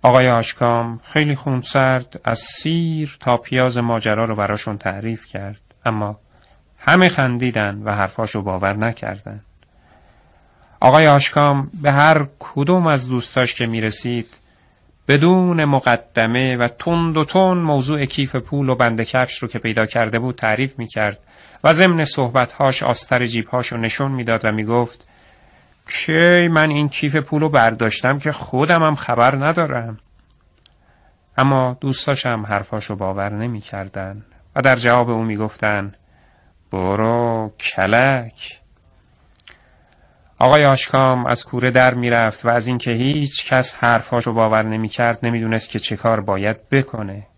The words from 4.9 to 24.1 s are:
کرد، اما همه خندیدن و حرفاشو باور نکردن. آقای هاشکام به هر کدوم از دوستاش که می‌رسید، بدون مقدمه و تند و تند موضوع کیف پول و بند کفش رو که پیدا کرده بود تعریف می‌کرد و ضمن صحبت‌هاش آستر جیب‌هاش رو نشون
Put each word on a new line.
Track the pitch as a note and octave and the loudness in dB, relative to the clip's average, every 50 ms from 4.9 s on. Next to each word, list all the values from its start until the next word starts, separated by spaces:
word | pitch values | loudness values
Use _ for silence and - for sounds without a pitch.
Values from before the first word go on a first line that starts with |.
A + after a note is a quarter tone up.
| F#2 G2 G#2 A2+ A#2 G#2+ - | -6 -6 -8 -8 -8 -10 -12
کرد، | _ - - G2+ G2 G#2 G#2+ _ _ _ _ _ | _ -14 -12 -12 -12 -14 -16 _ _ _ _ _
اما | B2+ A2 G#2+ G#2+ G#2 G#2 - _ _ _ _ _ _ _ _ _ _ _ _ | -4 -4 -2 -4 -6 -8 -12 _ _ _ _ _ _ _ _ _ _ _ _
همه | - - D#3 F#3 F#3 F3+ | 0 2 4 6 6 4
خندیدن | F3 - C3+ B2+ A#2+ A#2+ B2+ B2 A2+ A2+ G#2+ G2+ G2+ G#2 G#2 | 2 2 0 0 0 -2 -2 -2 -2 0 -2 -2 -4 -6 -4
و | G#2+ G2+ | -4 -2
حرفاشو | G#2 G2 F#2+ - - A2+ G#2+ - G#2+ | -2 -2 -4 -2 -6 -6 -4 -4 -4
باور | G2 G2+ F#2 F#2 G2 G2 G2 | -4 -4 -4 0 0 0 0
نکردن. | G#2 A2 A2+ A2 - - G#2+ G2 G2+ - - G#2+ G#2 G#2 _ _ _ _ _ _ _ _ _ _ _ _ _ _ _ _ _ _ _ _ _ _ _ _ _ _ _ | 0 -2 -4 -4 -6 -8 -10 -10 -10 -12 -16 -18 -18 -20 _ _ _ _ _ _ _ _ _ _ _ _ _ _ _ _ _ _ _ _ _ _ _ _ _ _ _
آقای | - B2+ C3 D3+ D#3+ | 4 6 6 8 8
هاشکام | D3+ C#3+ C#3+ C#3 - - D3+ D3 C#3+ C#3+ C#3 C#3 C#3+ - F3+ | 8 6 6 4 2 0 2 2 2 2 0 -2 -6 -10 -4
به | D3 C#3+ | -2 0
هر | C#3 C#3 D3 D#3 D#3+ D#3 D3 C3+ _ _ | 4 4 6 6 6 4 2 -4 _ _
کدوم | - - - C#3+ C#3 C#3+ F3+ F#3 F3 E3 | -20 -10 -6 -4 0 2 2 2 2 2
از | D3+ C3+ B2+ B2+ | 0 0 0 -2
دوستاش | B2+ B2 A#2+ - - C3 B2+ A#2+ - | -4 -4 -4 -4 -2 -2 0 0 -2
که | - A#2+ | -4 -4
می‌رسید، | A2+ A2+ A2+ A2 A2 G#2+ - - B2 A#2+ A#2+ A2+ - - _ _ _ _ _ _ _ _ _ _ _ _ _ _ - | -4 -4 -2 -2 -4 -4 -4 -6 -4 -6 -6 -8 -10 -16 _ _ _ _ _ _ _ _ _ _ _ _ _ _ 2
بدون | C#3 D3 D3 E3+ F#3 F#3 F#3 F3+ F3 E3 D#3 | 2 4 6 4 4 4 4 2 2 0 2
مقدمه | D3 C#3+ C3+ - C3 A#2+ A#2 - _ _ - A2+ A2+ A#2 B2 C3 C3 B2+ A#2+ | 2 2 2 2 2 2 2 0 _ _ 0 0 0 0 0 0 0 0 0
و | A#2+ A#2+ | -2 -2
تند | - _ - E3+ E3+ E3+ E3+ E3 D#3 D#3 | -4 _ -4 -2 -2 0 0 0 0 -2
و | D#3 | -2
تند | D3 - F#3 F#3+ F#3 F#3 F3 | 0 2 2 2 4 2 0
موضوع | E3+ D#3+ D3 C#3 B2+ C3+ D3+ D3+ C#3 | 0 0 0 0 0 0 -2 -2 -2
کیف | C3 - - C#3 C3 - | -4 -4 -4 -4 -4 -4
پول | C3 - - - C#3+ C#3 C3 | -6 -6 -4 -4 -4 0 -2
و | B2+ | 2
بند | A#2+ B2+ A#2 A2+ A2 | 2 2 2 2 0
کفش | A2+ - - C3 B2+ A#2+ - - | -4 -2 0 -2 -2 -2 -4 -10
رو | - A2+ | -10 -8
که | - A#2 | -10 -6
پیدا | - A#2 A2 A2+ A2 | -6 -4 0 0 -2
کرده | G#2+ - A#2+ A#2 A2 G#2+ A#2 | 0 0 -2 -2 0 0 -4
بود | A#2 B2+ B2 | -4 -4 -6
تعریف | - - A2+ G#2+ G#2+ C3 C3+ - - | -4 -2 -2 0 0 -2 -6 -6 -10
می‌کرد | A#2+ A2 - A2 G#2+ G#2 G2+ - _ _ _ _ - - - - - | -12 -10 -4 -2 -2 -2 -4 -6 _ _ _ _ -20 -20 -20 0 2
و | C#3+ E3 | 2 4
ضمن | D#3 F#3 F#3 F3 E3 D#3 | 6 6 4 4 2 0
صحبت‌هاش | C#3+ - - C3+ A#2+ A#2+ C3 B2 A#2+ - - C#3+ C3+ C3 - - | -2 0 -2 -2 0 2 0 0 0 0 0 0 0 0 0 0
آستر | B2 A#2+ - - - C3 B2 B2 | -2 -2 -2 -2 -2 0 0 0
جیب‌هاش | A#2 A#2 A#2 G#2+ - - B2+ A#2+ - | 0 -2 -4 -6 -4 -4 -4 -4 -4
رو | - A#2 | -6 -4
نشون | A2+ A2+ - - C#3 C#3 | -4 -4 -4 -4 -4 -4